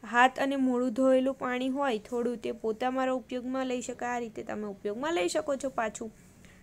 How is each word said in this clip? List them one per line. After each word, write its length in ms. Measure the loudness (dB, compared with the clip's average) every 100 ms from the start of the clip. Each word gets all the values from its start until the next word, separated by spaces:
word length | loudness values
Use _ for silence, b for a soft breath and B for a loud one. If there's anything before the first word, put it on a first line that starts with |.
હાથ 360 | 0 6 6 6
અને 160 | -2 2
મોઢું 380 | 2 2 0
ધોયેલું 400 | 4 6 6 4
પાણી 360 | 0 -2 -2 -2
હોય 280 | 0 0 0
થોડું, 400 | -2 -2 -2 -2
તે 140 | -6
પોતા 400 | -4 -4 -2 -2
મારવા 220 | 0 0
ઉપયોગમાં 520 | -2 -4 -8 -4 -4 -2
લઈ 160 | -4
શકાય. 340 | -6 -8 -6 -4
આ 20 |
રીતે 260 | -6 -10
તમે 240 | -8 -6 -6
ઉપયોગમાં 460 | -6 -6 -4 -2
લઈ 140 | 0 0
શકો 280 | -2 -2 -4
છો 140 | -4
પાછું. 420 | -4 -4 -4 -12 -12 B B B B